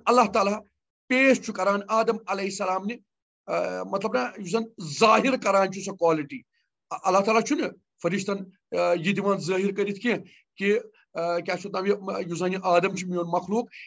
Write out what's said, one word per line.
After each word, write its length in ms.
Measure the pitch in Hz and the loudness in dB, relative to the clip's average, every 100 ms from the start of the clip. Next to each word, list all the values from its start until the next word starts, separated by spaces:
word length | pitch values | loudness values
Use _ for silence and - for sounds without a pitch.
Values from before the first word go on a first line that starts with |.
اللہ 260 | - 247 208 | 2 4 4
تعالیٰ 280 | 214 196 208 - _ _ _ - | 2 0 -2 -8 _ _ _ -2
پیش 320 | 254 269 247 | 4 4 4
چھُ 120 | - | 0
کران 280 | 202 190 202 196 | -2 0 0 0
آدم 280 | 220 226 220 190 | 0 2 -2 -4
علیہ 180 | 196 | -4
السلام 380 | 196 196 185 185 | -4 -4 -4 -2
نہِ، 120 | 202 240 _ _ _ _ - | -4 -10 _ _ _ _ -6
آ، 360 | 170 185 185 | -4 -2 -4
مطلب 300 | 190 196 202 | -4 -4 0
نہ، 280 | 247 240 208 | -2 -2 -6
یُس 100 | 175 | -4
زن 340 | 226 226 - 160 139 | -4 -4 -10 -12 4
ظٲہِر 380 | 220 220 247 262 | 6 6 4 2
کران 360 | 202 196 190 | 2 2 2
چھُ 100 | 190 | -2
سۄ 100 | 196 | -10
کوالٹی۔ 480 | 185 170 156 147 131 - _ _ _ _ | 0 2 2 -2 -12 -16 _ _ _ _
ا-، 60 | 147 | -4
اللہ 160 | 185 190 | 2 2
تعالیٰ 240 | 202 220 | 4 2
چھُنہٕ 280 | 220 311 254 - _ _ | 2 -2 -2 -8 _ _
فرشتن، 340 | 170 190 - 98 - _ _ 175 | -2 -2 -2 -6 -8 _ _ -2
آ، 140 | 175 | 2
یہِ 240 | 175 170 196 | 2 0 0
دِوان 220 | 202 185 | 0 0
ظٲہِر 360 | 147 185 196 | 0 0 0
کٔرِتھ 260 | 196 202 196 | 0 -4 -2
کینٛہہ 220 | 240 185 - - _ - | -2 -2 -6 -20 _ -4
کہِ، 220 | 196 214 - _ _ | 0 0 -2 _ _
آ، 240 | 165 170 170 | -6 -4 -4
کیٛاہ 200 | 175 180 | -4 -6
چھُ 120 | 202 | -6
دَپان 160 | 190 196 | -4 -2
یہِ، 400 | 202 190 190 180 | -2 -4 -6 -6
یُس 120 | 165 | -4
زن 140 | 180 | -2
یہِ 80 | 190 | -2
آدم 320 | 185 175 190 | 2 4 2
چھُ 140 | - 180 | -2 -4
میون 180 | 175 170 | -4 -2
مخلوق، 380 | 175 180 220 240 - | -2 -2 -4 -4 -12